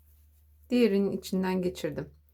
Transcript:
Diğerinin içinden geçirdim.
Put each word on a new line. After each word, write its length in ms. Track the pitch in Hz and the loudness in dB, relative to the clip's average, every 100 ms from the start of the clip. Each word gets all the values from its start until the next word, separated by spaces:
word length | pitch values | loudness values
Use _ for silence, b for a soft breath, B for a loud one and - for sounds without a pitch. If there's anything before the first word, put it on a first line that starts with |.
| _ _ _ _ _ _ - | _ _ _ _ _ _ -2
Diğerinin 420 | 247 226 196 196 | 4 4 4 0
içinden 500 | 202 - 185 185 185 | -2 -4 -2 0 -2
geçirdim. 460 | 180 180 160 143 151 - _ | -2 -4 -6 -6 -10 -14 _